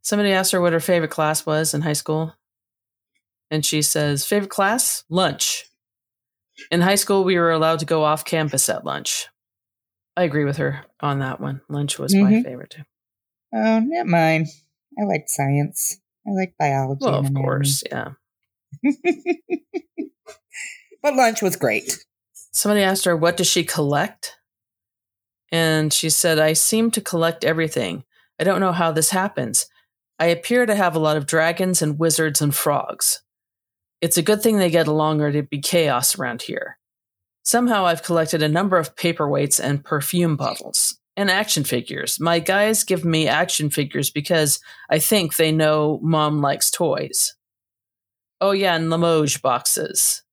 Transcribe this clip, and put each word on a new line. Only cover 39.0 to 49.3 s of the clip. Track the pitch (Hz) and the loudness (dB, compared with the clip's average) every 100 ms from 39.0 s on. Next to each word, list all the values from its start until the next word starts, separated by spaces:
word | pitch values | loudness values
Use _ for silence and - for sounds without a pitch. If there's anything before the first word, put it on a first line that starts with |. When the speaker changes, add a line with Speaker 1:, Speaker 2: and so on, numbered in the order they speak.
| 175 170 147 143 143 - | -2 0 0 0 0 0
Speaker 1:
and | 135 143 | 0 -2
perfume | - 151 143 175 170 143 | -2 -4 -2 0 0 0
bottles | 139 - - - - - _ - | -2 -6 -6 -2 -2 -4 _ -4
and | 202 | 0
action | 190 214 - | 0 0 -2
figures. | 139 123 117 131 147 - | -2 -4 -4 -8 -6 -2
My | 160 170 | 0 0
guys | 160 190 208 220 | 2 2 2 0
give | - 180 | 0 -2
me | 165 160 151 | 0 0 2
action | 139 180 - 151 | 2 0 -2 -2
figures | - 143 143 143 | -2 -2 -2 -4
because | - 147 170 151 - - - - | -4 0 2 2 -2 -6 -20 -2
I | 156 | 0
think | - 214 165 - | 2 2 0 2
they | 160 | 2
know | 156 156 151 151 151 | 4 2 2 0 0
Mom | 160 160 151 151 | 0 2 2 2
likes | 143 139 - | 0 0 -2
toys. | - 165 - 143 - - - _ _ _ _ _ _ _ _ _ _ | 0 -2 -2 -4 -4 -4 -6 _ _ _ _ _ _ _ _ _ _
Oh, | 196 | 0
yeah, | 196 190 165 | 2 2 0
and | 160 | 0
Limoges | 165 170 160 147 | 2 2 2 0